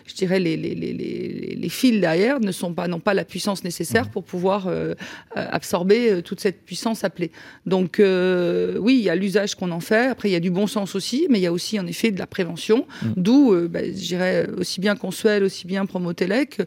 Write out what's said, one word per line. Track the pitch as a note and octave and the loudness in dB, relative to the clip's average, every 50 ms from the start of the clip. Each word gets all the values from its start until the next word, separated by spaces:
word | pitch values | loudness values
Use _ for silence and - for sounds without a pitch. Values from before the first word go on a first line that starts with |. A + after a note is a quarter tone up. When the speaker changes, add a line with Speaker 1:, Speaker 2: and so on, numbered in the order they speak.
| - | -18
Speaker 1:
je | - - | -16 -8
dirais, | - F#3+ F3+ F#3 G3 | -4 -2 0 2 2
les, | F#3 E3 D#3+ D#3 | 2 0 -2 -2
les, | D#3 F3 - | -4 -6 -6
les, | E3 E3 - - | -6 -6 -6 -6
les, | - - - - - - - - - - - - | -6 -6 -8 -6 -6 -8 -8 -8 -8 -8 -10 -8
les | - - E3+ | -6 -6 -6
fils | - - - B3+ A3+ G#3 | -4 2 2 4 4 4
derrière | F3 E3 D#3+ E3+ G3+ A#3+ C#4+ C#4 | 2 2 2 2 2 2 2 0
ne | A3 G3 | -2 -2
sont | F3 - G3 F3 E3+ | -4 -4 -6 -6 -6
pas, | F3 F3+ F3 | -4 -4 -4
n'ont | F3 E3+ | -4 -4
pas | - G#3+ G3 | 0 0 0
la | F#3 E3+ | 0 0
puissance | - - F3+ - G#3 G3 - - | -4 -6 -6 -4 -4 -4 -4 -6
nécessaire | F3 E3 - E3+ - - A3+ B3+ | -8 -6 -6 -4 0 0 0 0
Speaker 2:
Mhm. | G#2 | 0
Speaker 1:
pour | - G#3 F3 | -6 -10 -10
pouvoir, | - - F3+ F3 F#3+ G3 G#3 F#3 F#3 | -6 -6 -2 0 0 0 0 0 -2
euh, | E3 D#3+ D#3+ D#3+ E3+ - - - - - - - - - | -2 -2 -2 -4 -6 -8 -10 -16 -16 -18 -18 -12 -8 -8
euh, | - - | -6 -4
absorber, | - - - - - F3 F3+ F#3+ G#3 A#3+ B3 A3+ | -4 -6 -4 -2 -4 0 2 4 4 4 4 4
euh, | G3 F3 | 2 2
toute | E3+ - G3 - | 0 -4 -6 -4
cette | - G3+ - - _ | -2 -4 -4 -4 _
puissance | - F3+ - - A3+ A3+ - - | -14 -10 -6 -4 -4 -4 -2 -4
appelée. | F#3 - - F3 E3 - - - - - - - | -4 -4 -4 -6 -6 -6 -10 -20 -20 -18 -10 -4
Donc, | F#3 F#3+ F#3 F#3 D#3+ - - | 0 0 2 0 2 4 4
euh, | G#3 F#3+ F#3 F3+ F3+ F#3 F#3 F3+ F3 E3+ F3 F3+ F3+ F3+ F#3 - | 6 6 6 4 4 2 2 2 2 2 2 0 0 0 0 0
oui, | F3+ A#3+ C4+ B3+ | 2 4 4 4
il | G#3 | 4
y | F#3 | 4
a | E3 | 2
l'usage | F#3 G3 G3+ F3 G3+ G3 G3+ - | 2 0 2 0 0 0 0 -4
qu'on | - G3 F3+ | -4 -4 -4
en | E3 E3+ | -4 -4
fait. | E3 - G#3+ A3 B3 C4+ | -2 2 2 2 4 2
Après, | A#3+ - - G#3 | 0 -2 -2 0
il | |
y | F3+ | 0
a | E3+ | 0
du | E3 F#3 | 0 0
bon | F3 F3+ G#3+ G#3 | 0 0 0 0
sens | - G#3+ G3+ F3 - | -2 -2 -4 -4 -4
aussi, | F#3+ - - A#3 C4+ E4+ F4+ | -6 -6 -4 -2 0 2 4
mais | B3 G3+ | 4 4
il | |
y | F3+ E3+ | 4 2
a | |
aussi, | E3+ F3+ - - A3 G#3 | 0 0 -2 -4 -4 -4
en | F3+ F3 | -4 -4
effet, | E3+ - - A3+ | -4 0 0 0
de | G3 F3 | 0 0
la | - - | -6 -6
prévention. | - - F3+ E3 E3+ D#3+ - - G#3+ B3+ - - - - - | -4 -4 -4 -4 -4 -6 0 2 2 2 2 0 -6 -6 -4
Speaker 2:
Mhm. | A2+ G#2 F#3 | -2 0 0
Speaker 1:
D'où, | F3 G3+ B3 C#4+ C#4+ A#3+ F#3+ | 2 4 6 6 8 8 6
euh, | E3+ E3+ E3+ | 4 2 0
bah, | E3+ E3+ - | -2 -4 -4
je | - | -4
dirais, | F#3 F#3+ F3 E3+ F3+ F3 F#3 F#3 F#3 F3 - - - G3 | -6 -6 -6 -4 -2 0 0 2 2 2 0 0 -2 -4
aussi | F3+ - - - | -4 -6 -4 -2
bien | F3+ G#3 G3+ | 0 0 0
Consuel, | - - F#3+ F3 - - G#3+ G#3 G#3 G3 | 0 -2 -8 -4 0 2 2 2 4 2
aussi | G3 - - - F3 | 0 -2 -4 -8 -6
bien | F#3+ G3 G3 | -4 -2 -2
Promotelec, | - - F#3 F3+ E3+ F3 - F#3 F3+ G3 B3+ D4 - - - F#3 | -2 -4 -4 -4 -4 -2 -2 0 0 2 0 0 -2 -2 -6 -6